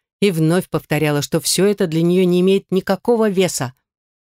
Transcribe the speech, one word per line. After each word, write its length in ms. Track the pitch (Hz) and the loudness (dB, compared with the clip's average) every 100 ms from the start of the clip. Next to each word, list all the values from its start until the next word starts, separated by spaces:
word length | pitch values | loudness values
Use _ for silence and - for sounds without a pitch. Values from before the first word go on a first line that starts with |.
| _ _ | _ _
и 100 | 202 | -2
вновь 380 | 165 156 175 175 | 0 0 0 -2
повторяла, 540 | 156 - 147 151 143 | -6 -4 -2 0 -2
что 180 | 135 165 | -2 -4
всё 260 | - - 196 | -2 0 0
это 200 | 202 190 | 0 -2
для 160 | 156 | 0
неё 220 | 170 180 | 0 2
не 160 | 185 180 | 2 2
имеет 300 | 185 196 - | 2 0 0
никакого 600 | 185 - 190 - 233 220 | -4 -2 -4 0 0 0
веса. 440 | 185 180 - 127 - _ _ _ _ _ | 0 0 -2 -8 -10 _ _ _ _ _